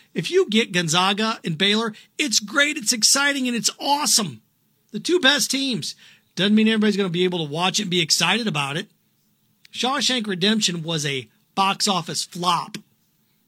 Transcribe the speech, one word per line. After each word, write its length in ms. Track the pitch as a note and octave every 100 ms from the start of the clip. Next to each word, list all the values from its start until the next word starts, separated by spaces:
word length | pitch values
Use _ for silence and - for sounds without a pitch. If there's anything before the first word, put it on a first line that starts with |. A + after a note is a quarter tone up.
| _
if 180 | G#3+ D#3+
you 180 | F4+ D#4+
get 240 | G#3+ A#3
Gonzaga 680 | F3+ E3+ F3 F#3+ G#3 A3 A3+
and 140 | - D3+
Baylor, 360 | G3 G#3+ A3+ - - -
it's 220 | D4 -
great, 380 | G#3 C#4+ D4 D4+
it's 160 | G#3+
exciting, 560 | A#3+ - C#4 C#4+ C#4 B3+
and 80 | A#3
it's 140 | - -
awesome. 600 | C#4 C#4+ G#3 - F3 A2 _ _ _ _ _
The 80 | G#3+
two 180 | B3+ F4+
best 300 | C4 C#4+ -
teams. 460 | C4+ C4+ F#3+ - - - - _ -
Doesn't 180 | G#3
mean 140 | G#3+ A3
everybody's 280 | A3 G#3+ G3
gonna 120 | G3
be 160 | F3
able 200 | F#3 F3+
to 80 | D3
watch 280 | D3+ F#3 F3+
it 40 |
and 60 | F#3+
be 100 | F3+
excited 460 | D#3 - E3+ A3 G#3+
about 300 | D3+ C#3 D#3
it. 120 | - _ _ _ _ _ _ _ _
Shawshank 560 | - B3 C#4 A#3 B3+ G#3+
Redemption 560 | F3+ G3+ A3 G#3+ E3+
was 200 | D#3+ D#3+
a 240 | C#3+ C3+ A#2 _ _ G3
box 320 | G3 G3 G#3
office 360 | F#3 E3 D3
flop. 540 | - F3 F3 E3 - - - _ _ _ _ _